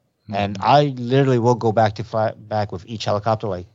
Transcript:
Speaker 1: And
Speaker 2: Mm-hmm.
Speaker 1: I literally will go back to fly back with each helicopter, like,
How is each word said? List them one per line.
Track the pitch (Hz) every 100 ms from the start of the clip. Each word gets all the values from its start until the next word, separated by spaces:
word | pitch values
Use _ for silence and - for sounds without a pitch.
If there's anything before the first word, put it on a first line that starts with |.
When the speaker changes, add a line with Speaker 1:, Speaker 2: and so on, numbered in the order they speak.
| _ _ -
Speaker 1:
And | 101 101 101
Speaker 2:
Mm-hmm. |
Speaker 1:
I | 110 143 147 127
literally | 120 135 135 123
will | 117 113
go | 113
back | 110 107 -
to | 101
fly | 113 110
back | - 110 107 110
with | 90 -
each | 107
helicopter, | - 104 113 107 110
like, | 90 90